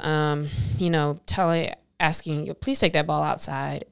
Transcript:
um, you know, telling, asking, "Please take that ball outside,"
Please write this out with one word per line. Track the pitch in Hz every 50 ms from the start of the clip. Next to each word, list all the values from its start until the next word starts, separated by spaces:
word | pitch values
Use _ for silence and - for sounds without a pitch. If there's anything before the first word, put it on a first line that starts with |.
| -
um, | 156 156 151 151 151 147 147 147 147 - - - - -
you | - 185 170
know, | 165 156 147 147 147 - -
telling, | - - - 185 165 165 165 160 - - - _ _ _ -
asking, | 175 156 160 - - 165 151 147 151 - - -
"Please | - 269 269 -
take | 214 170 156
that | 156 151
ball | 160 151 151 151
outside," | 151 - - - - 139 135 139 139 143 147 - -